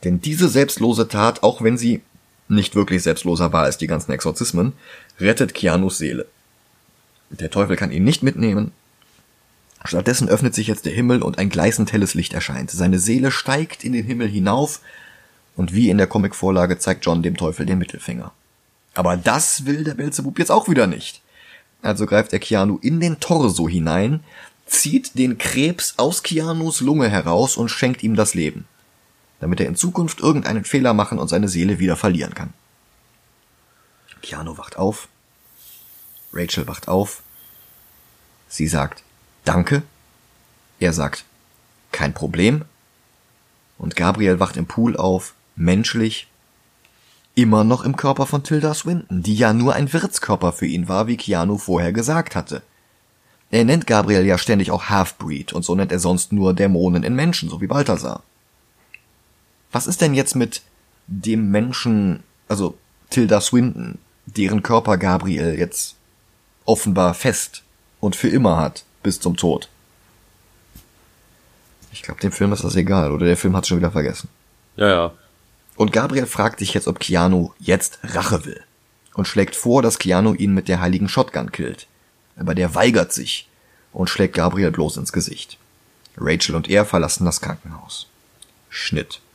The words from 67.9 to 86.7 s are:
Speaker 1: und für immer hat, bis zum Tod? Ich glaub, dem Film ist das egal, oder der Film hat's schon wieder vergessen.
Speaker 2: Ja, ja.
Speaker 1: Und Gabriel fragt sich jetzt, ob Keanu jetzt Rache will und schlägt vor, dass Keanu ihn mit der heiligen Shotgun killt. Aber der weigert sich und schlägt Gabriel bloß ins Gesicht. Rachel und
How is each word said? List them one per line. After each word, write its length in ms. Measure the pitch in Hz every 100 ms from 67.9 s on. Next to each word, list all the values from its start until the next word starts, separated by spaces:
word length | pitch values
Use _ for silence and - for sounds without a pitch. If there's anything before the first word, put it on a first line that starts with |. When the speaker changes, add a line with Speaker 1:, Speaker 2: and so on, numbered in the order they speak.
| _
Speaker 1:
und 160 | 104 -
für 140 | -
immer 280 | 127 117 82
hat, 280 | 76 - - _
bis 160 | 107 92
zum 180 | - 87
Tod? 320 | 87 71 - _ _ _ _ _ _ _ _ _ _ - _ _ _ _ _ _ _ _ _ _ -
Ich 100 | -
glaub, 180 | - -
dem 120 | 98
Film 200 | - 98
ist 120 | 104
das 120 | 85 90
egal, 360 | 90 98 76
oder 140 | 76 87
der 120 | 90
Film 180 | 95 92
hat's 120 | -
schon 100 | 87
wieder 140 | 82
vergessen. 380 | - 76 - - _ _ _ _ -
Speaker 2:
Ja, 120 | 104
ja. 220 | 92 85 - _ _ _ _ _ -
Speaker 1:
Und 140 | 107
Gabriel 340 | 110 135 135 -
fragt 340 | - 101 -
sich 140 | 95
jetzt, 140 | 104 -
ob 120 | 90
Keanu 520 | - 87 87 92 85 -
jetzt 400 | - 92 - -
Rache 440 | - 85 - 120 151
will 160 | - - _ _ _ _
und 140 | - 95
schlägt 280 | - 98 -
vor, 260 | 117 131
dass 180 | 120 -
Keanu 340 | 92 90 107
ihn 200 | - 101
mit 140 | 98 92
der 120 | 87
heiligen 300 | 90 90 98
Shotgun 420 | - 127 - 58
killt. 360 | - 69 - - _ _ _ _ -
Aber 180 | 87 85
der 200 | 90 80
weigert 380 | 113 113 87
sich 360 | - - - - _ _ _ _
und 160 | - 87
schlägt 260 | - 92 -
Gabriel 360 | 85 90 95
bloß 260 | 85 78 -
ins 160 | -
Gesicht. 440 | - - - - - _ _ _ _ _ -
Rachel 380 | 69 85 - 85
und 140 | 76